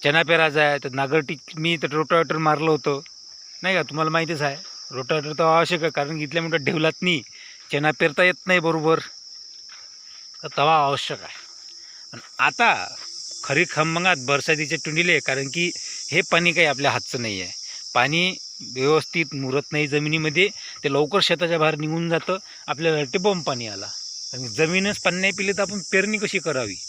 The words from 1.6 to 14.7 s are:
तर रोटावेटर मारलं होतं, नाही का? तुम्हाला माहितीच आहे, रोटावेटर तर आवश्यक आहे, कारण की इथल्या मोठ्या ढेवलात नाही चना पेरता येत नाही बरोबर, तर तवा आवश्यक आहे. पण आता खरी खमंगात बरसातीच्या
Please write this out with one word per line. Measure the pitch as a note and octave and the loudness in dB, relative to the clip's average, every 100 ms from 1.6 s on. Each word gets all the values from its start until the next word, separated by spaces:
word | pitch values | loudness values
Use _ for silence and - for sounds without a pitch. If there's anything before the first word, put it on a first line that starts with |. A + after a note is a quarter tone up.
| D#3+ E3 | -2 0
तर | D3+ | 0
रोटावेटर | D3+ D#3 E3+ C#3+ D#3+ | -2 2 2 2 2
मारलं | D#3 D3+ D#3+ | 2 2 2
होतं, | D3+ - C#3 D#3+ - - - - - | 2 0 -4 -6 -20 -20 -20 -20 -8
नाही | F3+ F#3 | -2 0
का? | |
तुम्हाला | D3 D3 D#3+ | -2 -2 0
माहितीच | D#3+ D#3+ D#3+ | 0 -2 -2
आहे, | C#3+ C#3+ - - - | -2 -4 -14 -18 -12
रोटावेटर | C3 B2+ D#3 D3 | -10 -2 -2 -2
तर | D3+ | 0
आवश्यक | E3 D#3+ E3 E3+ | 4 4 4 0
आहे, | D#3+ | -2
कारण | D3+ C#3+ D#3+ | -2 -4 -4
की | |
इथल्या | D3+ E3 | -4 -4
मोठ्या | E3 D#3 | -2 -2
ढेवलात | C3+ E3 D#3+ - | 0 2 0 0
नाही | F3+ D#3+ - - - - - | 0 0 -4 -20 -20 -20 -6
चना | C#3+ D3+ - | 0 0 2
पेरता | E3 D3 | 0 4
येत | F3+ F3+ F#3+ | 4 2 2
नाही | F3+ | 2
बरोबर, | E3 D#3+ D#3 D#3+ - - - - - - - - - - - - - - | 4 2 2 2 0 -16 -20 -20 -20 -20 -20 -20 -20 -20 -20 -20 -20 -14
तर | D3+ - | -10 2
तवा | D3 D#3+ | 4 6
आवश्यक | C#3+ C#3 - C3 | 4 0 -4 -8
आहे. | E2+ - - - - - - - - | -10 -16 -18 -20 -20 -20 -20 -20 -18
पण | A#2 - - | -18 -16 0
आता | C#3 - A#3 C3+ F2 - - - - - | 0 4 4 4 -2 -10 -16 -14 -14 -12
खरी | - C#3 F3 | 0 2 2
खमंगात | D3 D#3+ E3 F#3 E3+ B2+ | 2 0 2 2 2 2
बरसातीच्या | C#3+ - D#3 D3+ | 0 2 0 0